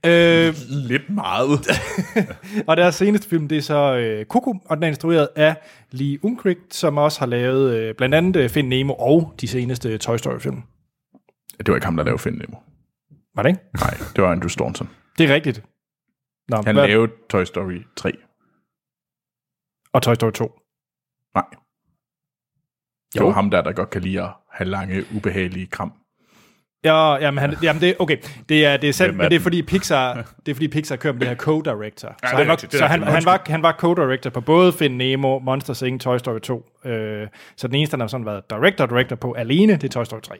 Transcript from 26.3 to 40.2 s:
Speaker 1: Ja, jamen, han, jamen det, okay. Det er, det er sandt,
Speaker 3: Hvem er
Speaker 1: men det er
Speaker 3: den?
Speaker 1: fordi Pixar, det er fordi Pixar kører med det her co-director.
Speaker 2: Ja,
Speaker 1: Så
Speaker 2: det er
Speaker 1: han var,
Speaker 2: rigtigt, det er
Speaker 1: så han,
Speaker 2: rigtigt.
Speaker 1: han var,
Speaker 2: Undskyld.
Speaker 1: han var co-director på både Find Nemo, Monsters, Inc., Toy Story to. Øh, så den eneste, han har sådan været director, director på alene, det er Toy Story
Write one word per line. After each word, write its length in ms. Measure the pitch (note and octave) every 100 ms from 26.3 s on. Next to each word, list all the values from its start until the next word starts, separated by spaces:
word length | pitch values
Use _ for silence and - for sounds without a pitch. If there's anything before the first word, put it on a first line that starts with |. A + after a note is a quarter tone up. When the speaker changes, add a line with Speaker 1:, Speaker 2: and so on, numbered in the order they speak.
| _ _ _ _ _
Speaker 1:
Ja, 320 | D#3 D#3 D#3 C#3+
jamen, 220 | D3 C#3
han, 180 | C#3+ D3
jamen 200 | E3 D#3
det, 140 | F3+ F3+
okay. 180 | E3+ D3 - - -
Det 160 | D#3 D3
er, 120 | C#3
det 120 | D3
er 40 |
sandt, 180 | C#3 F#3
Speaker 3:
Hvem 60 | F#3+
er 40 |
Speaker 1:
men 60 | E3+
det 40 | E3+
er 40 |
Speaker 3:
den? 40 |
Speaker 1:
fordi 180 | F3+ E3+
Pixar, 520 | - F#3+ - D3 B2+ A#2+ A#2 - -
det 60 |
er 40 | C3+
fordi 120 | D#3
Pixar 280 | D3 D3+ B2+
kører 180 | D#3
med 60 | B2
det 80 | B2+
her 80 | A#2+
co-director. 720 | - D#3 D#3 A2 G#2+ - A2
Speaker 2:
Ja, 60 |
Speaker 1:
Så 40 | A#2
Speaker 2:
det 120 | B2+
er 40 | C3
Speaker 1:
han 100 | D3
var, 40 |
Speaker 2:
rigtigt, 200 | D#3+ -
det 60 | C#3+
er 40 |
Speaker 1:
så 60 | D3
han, 120 | E3
Speaker 2:
rigtigt. 120 | D3+ D#3
Speaker 1:
han 100 | E3
var, 80 |
Speaker 2:
Undskyld. 180 | F#3 F#3
Speaker 1:
han 120 | D#3+
var 80 | E3 D#3+
co-director 500 | E3+ F3 C#3 C3 C3
på 120 | B2+
både 320 | A#2 D#3+ F3+
Find 220 | F3 D3 B2+
Nemo, 440 | B2+ C3+ C3+ C3+
Monsters, 420 | C3 C3 C3+ B2
Inc., 200 | B2+ B2+
Toy 160 | C3 B2
Story 220 | B2 A2+
to. 260 | - A#2+ - _ C3+
Øh, 420 | A2+ G#2+ G#2+ G#2+ - - -
så 100 | B2+
den 80 | C3+
eneste, 180 | D3+
han 60 | D3
har 80 | A2+
sådan 180 | C3 A2
været 240 | G#2 -
director, 360 | G#2+ E3 F#3+ B2+
director 300 | B2 B2+ B2
på 180 | B2+
alene, 400 | A#2+ A#2 D3+ G#3+
det 100 | F3
er 40 | C#3+
Toy 140 | C3
Story 160 | A2 A2